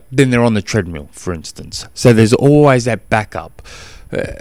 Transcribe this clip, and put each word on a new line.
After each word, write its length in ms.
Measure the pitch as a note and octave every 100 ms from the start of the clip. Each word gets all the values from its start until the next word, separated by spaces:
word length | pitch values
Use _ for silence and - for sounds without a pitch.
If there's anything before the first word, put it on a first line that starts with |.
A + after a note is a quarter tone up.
| -
then 200 | C3 C3+
they're 120 | A#2+
on 120 | A#2+
the 80 | G#2+
treadmill, 460 | - A2 F2 D#2 C#2+
for 220 | - -
instance. 520 | E2 - - D2+ - -
So 180 | - B2+
there's 200 | A2+ A2
always 520 | A#2 C#3 D3 D3 C3
that 260 | A#2+ A2 -
backup, 500 | A2 G#2+ F2 E2 - - - - - -
uh, 100 | - - -